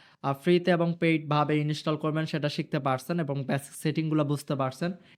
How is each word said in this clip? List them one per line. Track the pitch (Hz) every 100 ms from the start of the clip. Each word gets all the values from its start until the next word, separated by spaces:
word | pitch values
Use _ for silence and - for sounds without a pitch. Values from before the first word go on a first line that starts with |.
| - _
আহ, | 139
ফ্রিতে | 139 180 175 180
এবং | 175 170 170
পেইডভাবে | 165 160 151 151 147 151
ইনস্টল | 151 147 160 151
করবেন | 156 151 156
সেটা | 160 147
শিখতে | - 151 156
পারছেন | 135 131 - 175
এবং | 143 139
বেসিক | 131 139 -
সেটিংগুলো | - 160 151 160 156
বুঝতে | 143 143 -
পারছেন। | 139 131 - 175 185 -